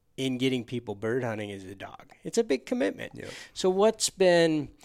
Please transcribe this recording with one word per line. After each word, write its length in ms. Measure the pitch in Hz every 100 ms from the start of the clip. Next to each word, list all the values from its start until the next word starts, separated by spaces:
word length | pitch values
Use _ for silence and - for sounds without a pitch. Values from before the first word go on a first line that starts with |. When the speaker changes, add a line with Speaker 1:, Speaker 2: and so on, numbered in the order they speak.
| _ -
Speaker 1:
in 220 | 135 123
getting 260 | 131 127
people 320 | 113 120 117 101
bird 260 | 110 127
hunting 280 | 123 107 104
is 120 | 98
a 120 | 95 101
dog. 340 | - - - -
It's 140 | 170 233
a 40 |
big 240 | 226 254 -
commitment. 460 | 247 285 - -
Speaker 2:
Yep. 160 | - - - -
Speaker 1:
So 160 | - 185
what's 400 | 190 220 220 -
been, 600 | - 185 175 165 156 131 -